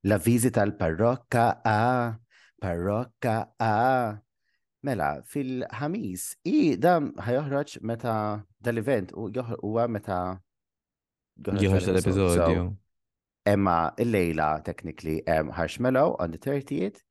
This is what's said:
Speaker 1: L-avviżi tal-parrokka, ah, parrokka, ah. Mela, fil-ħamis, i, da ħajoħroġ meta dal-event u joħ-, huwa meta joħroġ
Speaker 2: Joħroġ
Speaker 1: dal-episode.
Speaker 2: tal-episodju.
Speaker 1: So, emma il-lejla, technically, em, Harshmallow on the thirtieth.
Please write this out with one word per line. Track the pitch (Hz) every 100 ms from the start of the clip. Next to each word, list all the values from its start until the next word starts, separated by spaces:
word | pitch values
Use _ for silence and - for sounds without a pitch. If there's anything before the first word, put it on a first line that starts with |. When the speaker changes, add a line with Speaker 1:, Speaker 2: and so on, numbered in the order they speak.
| 98
Speaker 1:
L-avviżi | 104 117 120 120
tal-parrokka, | 113 101 101 85 80 113 127 _ 117 117 - 110
ah, | 107 120 127 120 113 _ _ _ _
parrokka, | 95 85 90 104 127 _ 123 110 - _
ah. | 110 107 127 131 117 104 _ _ _ _ _ _ 143
Mela, | 110 73 73 -
fil-ħamis, | 143 131 127 - 110 147 202 131 90 - - 170
i, | 285 165 98
da | 160 170
ħajoħroġ | 147 - 98 123 147 139 147 -
meta | 110 117 123 110 107 104 - _
dal-event | 120 117 110 123 90 -
u | 107
joħ-, | 117 117 -
huwa | 104 113 120
meta | 107 - 90 90 95 _ _ _ _ _ _ _ _ _ -
joħroġ | 104 101 98
Speaker 2:
Joħroġ | 95 92
Speaker 1:
dal-episode. | 92 92 95 92 87
Speaker 2:
tal-episodju. | 82 82 90
Speaker 1:
So, | 98 _ _ _ _ _ _ 104
emma | 101 98 85 82 -
il-lejla, | 117 107 85 78 78 76
technically, | 76 80 80 76 80 78 -
em, | 80 78
Harshmallow | 58 82 - 127 131 147 -
on | 85
the | 82
thirtieth. | 135 139 135 143 190 - _